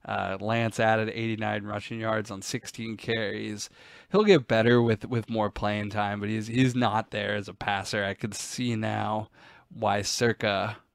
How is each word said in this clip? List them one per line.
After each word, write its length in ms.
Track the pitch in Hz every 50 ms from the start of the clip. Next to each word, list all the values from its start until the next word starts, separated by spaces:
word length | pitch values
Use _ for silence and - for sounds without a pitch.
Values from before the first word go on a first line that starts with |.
| _
Uh, 320 | 107 104 101 95 95 95 92
Lance 400 | 98 107 113 117 117 113 - -
added 300 | 113 110 110 110 110 110 -
eighty-nine 500 | 117 113 113 110 107 110 107 107 107 101
rushing 360 | 104 104 104 - - 117 113
yards 320 | 113 113 110 110 104 -
on 100 | 101 95
sixteen 560 | 95 - - 120 - - - - 113 113 110
carries. 720 | 98 - - 113 113 110 98 104 107 110 107 107 104 - - _ - - - - - - _
He'll 120 | - 196 214
get 240 | 208 190 151 120
better 340 | - 120 110 110 120 120 120
with, 240 | 117 117 110 - -
with 240 | - 123 117 107 -
more 200 | 113 110 107 101
playing 400 | - - 113 104 104 104 104 101
time, 300 | 101 107 104 101 101 101
but 100 | 101 104
he's, 180 | 110 110 107
he's 280 | 110 113 127 131 127 120
not 360 | 123 123 107 107 110 113 _
there 240 | - 107 104 101 104
as 120 | 104 98
a 60 | 92 95
passer. 500 | _ - 110 101 98 98 - - 107 98
I 100 | 98 98
could 220 | - - 107 101
see 400 | - - - - - 123 120 117
now 540 | 107 110 110 107 107 107 107 107 107 110 - _ - - - - - _ _
why 340 | - 113 110 104 101 104 98
Circa 760 | - - - 120 117 107 _ - 107 101 95 98 110 110 - _ _